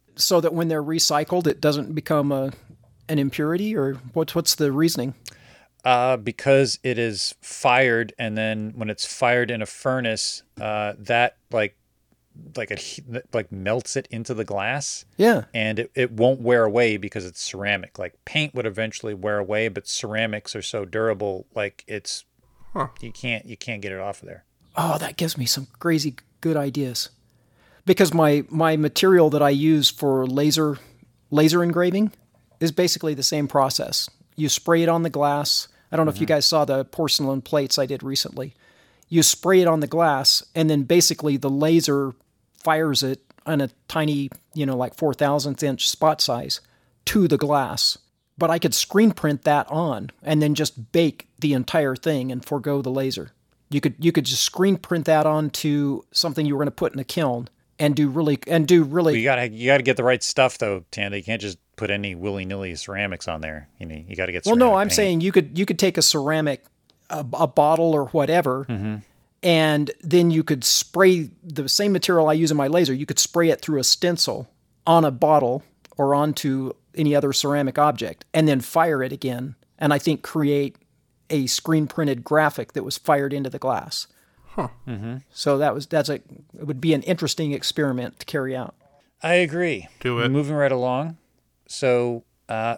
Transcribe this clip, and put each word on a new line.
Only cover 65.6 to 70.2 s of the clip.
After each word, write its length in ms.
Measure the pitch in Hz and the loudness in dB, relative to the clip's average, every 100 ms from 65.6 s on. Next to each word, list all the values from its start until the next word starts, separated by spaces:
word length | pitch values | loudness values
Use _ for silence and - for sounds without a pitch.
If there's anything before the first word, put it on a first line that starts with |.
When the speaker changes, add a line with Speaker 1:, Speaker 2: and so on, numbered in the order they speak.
| 196 | -2
Speaker 1:
could 120 | 170 | 0
take 200 | 190 175 | 0 2
a 40 | |
ceramic, 640 | - 151 139 156 151 131 _ _ _ _ - | 0 0 0 0 -2 -4 _ _ _ _ -10
a, 160 | 151 127 | -10 -6
a 120 | - 147 | -2 0
bottle 460 | 156 151 165 165 | 4 4 4 2
or 140 | 151 131 | 0 0
whatever, 580 | 160 143 175 139 131 | 0 2 2 2 -2
Speaker 2:
Mm-hmm. 320 | 127 107 107 107 - _ _ _ | -4 -6 -6 -8 -12 _ _ _
Speaker 1:
and 480 | 185 165 156 147 143 - | 2 4 4 2 -2 -6
then 300 | 165 175 | 2 4